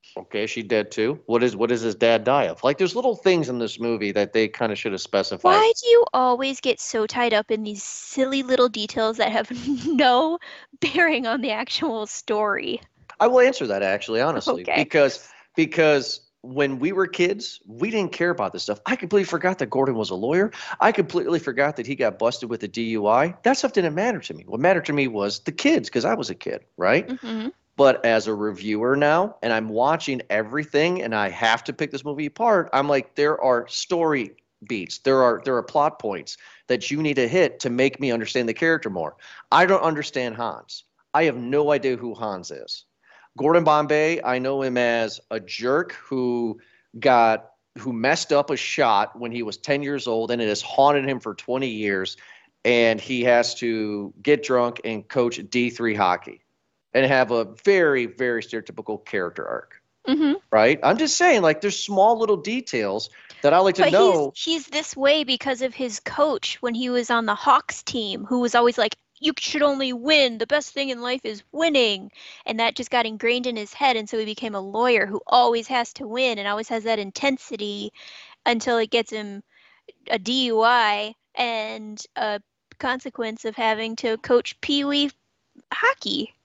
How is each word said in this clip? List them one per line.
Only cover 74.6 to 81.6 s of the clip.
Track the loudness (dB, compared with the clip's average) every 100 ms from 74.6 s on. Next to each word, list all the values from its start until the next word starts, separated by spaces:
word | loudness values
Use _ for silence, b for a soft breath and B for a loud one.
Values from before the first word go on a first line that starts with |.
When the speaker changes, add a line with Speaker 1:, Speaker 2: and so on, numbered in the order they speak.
| -6 0 2 2 2
Speaker 2:
who | -4 2
always | 4 4 2 -2
has | -4 -4
to | -10 -10
win | -2 -2 -2
and | -4
always | -6 -4
has | -6
that | -2 -4
intensity | -4 -2 -2 -2 -8 -10 -8 -8 -10 B B B B B -2
until | 0 0 0
it | 0
gets | -2 -2
him | -8 -10 -14 _ b b b -20 _ -6
a | -6
D | -2 -2 0
U | 2
I | 4 4 2 0 -6 -14 _ -6
and | -4 -4